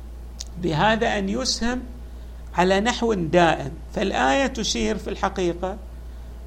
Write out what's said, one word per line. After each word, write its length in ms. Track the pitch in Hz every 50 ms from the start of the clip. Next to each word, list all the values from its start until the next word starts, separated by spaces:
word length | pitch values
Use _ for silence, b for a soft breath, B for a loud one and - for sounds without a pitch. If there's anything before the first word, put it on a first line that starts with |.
| - - - - - - - - - - - 170
بهذا 560 | - 165 156 147 190 214 220 214 - - 107
أن 120 | 104 98 -
يسهم 520 | - 247 262 - - - 226 240 254 254 - - - - - B B B B B B B B B -
على 220 | - 180 190 190 196
نحو 340 | 214 247 240 - 240 226 220
دائم. 580 | 190 170 151 160 175 175 160 151 - - 135 - - - - -
فالآية 540 | 190 220 196 - 226 254 262 269 277 269
تشير 500 | 262 269 233 208 - - 233 220 214 220
في 120 | 196 - -
الحقيقة 680 | 170 - - 190 190 202 185 170 170 170 185 185 208 226 - - B B B B B B B B B B B